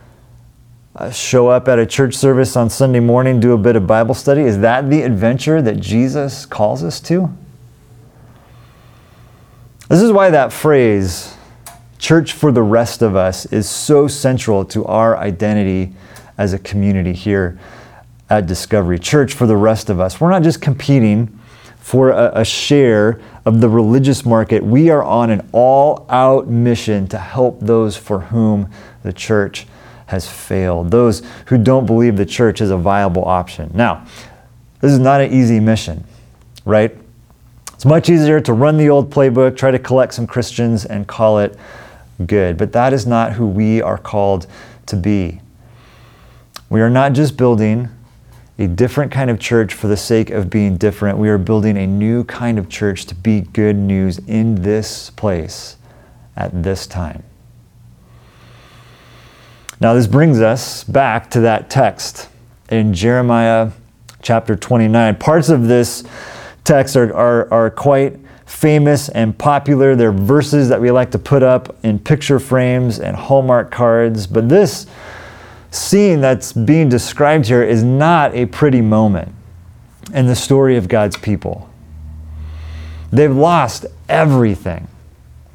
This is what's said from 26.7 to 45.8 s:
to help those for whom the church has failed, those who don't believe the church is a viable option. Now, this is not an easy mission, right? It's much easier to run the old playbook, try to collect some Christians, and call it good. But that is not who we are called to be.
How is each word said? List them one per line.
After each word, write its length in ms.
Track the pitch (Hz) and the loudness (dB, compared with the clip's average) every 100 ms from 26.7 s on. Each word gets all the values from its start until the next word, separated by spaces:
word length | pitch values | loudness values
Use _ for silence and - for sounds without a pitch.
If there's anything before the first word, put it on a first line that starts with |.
| 117 - 104 95 | 0 -2 -4 -4
to 100 | 107 | -8
help 400 | 90 131 127 123 | -8 -2 -2 -2
those 360 | 107 113 110 98 | 0 0 0 -4
for 240 | - 101 | -6 -6
whom 500 | 85 117 110 104 98 - - - | -4 -2 0 0 -4 -10 -20 -14
the 100 | 98 | -12
church 540 | 92 - 107 101 - - - - - - | -10 -2 0 -2 -6 -18 -20 -20 -20 -10
has 240 | 95 - | -8 -8
failed, 600 | - - 98 92 85 85 | -14 -6 -4 -2 -2 0
those 300 | 113 123 98 - - - | 2 2 0 -6 -20 -2
who 120 | 127 | 0
don't 260 | 110 131 | 2 2
believe 320 | 117 113 120 101 | 2 2 2 0
the 80 | |
church 360 | 98 - 117 95 | -2 0 0 0
is 100 | 107 | -2
a 60 | 95 | -2
viable 480 | 85 101 98 90 | 0 0 0 -2
option. 480 | 87 90 87 - 80 | -2 -2 -4 -10 -8
Now, 320 | 85 117 82 - - - - _ - _ _ | -2 -2 -2 -12 -20 -20 -20 _ -20 _ _
this 120 | 139 | 0
is 80 | 139 | 2
not 200 | 131 139 | 4 2
an 120 | 139 | 2
easy 260 | 131 120 113 | 2 2 2
mission, 460 | 107 110 - 80 - - - _ _ - | 2 0 -4 -12 -14 -20 -20 _ _ -14
right? 320 | - 107 113 - - _ _ _ _ _ - | 0 2 2 -2 -20 _ _ _ _ _ -20
It's 100 | - | -4
much 240 | 135 160 160 | 2 2 4
easier 320 | 170 151 156 | 2 4 2
to 120 | 135 | 2
run 240 | 113 143 151 | 0 2 2
the 120 | 147 | 4
old 220 | 143 139 | 4 2
playbook, 460 | 147 135 123 131 131 | 0 2 2 2 2
try 160 | 135 | 0
to 60 | 127 | 0
collect 360 | - 131 117 | 0 0 0
some 120 | - 113 | -2 -6
Christians, 580 | - 110 - 120 113 | -6 -6 -4 -2 -2
and 220 | - 104 101 | -4 -10 -10
call 320 | - 110 107 | -2 0 2
it 180 | 104 - - - - - - - 87 | -2 -6 -20 -20 -20 -20 -18 -10 -4
good. 300 | 104 92 82 | 0 0 -2
But 160 | 101 | -4
that 200 | 117 127 | -2 0
is 160 | 135 117 | 0 -2
not 240 | 117 113 | -2 -2
who 160 | 110 113 | -2 -4
we 340 | 95 107 110 | -2 0 0
are 160 | 110 101 | -2 -6
called 480 | - 104 101 98 85 - - - - | -6 -4 -2 -2 -6 -18 -20 -20 -8
to 80 | |
be. 460 | 104 92 104 87 87 - _ - - | -6 -2 -2 -4 -10 -18 _ -20 -20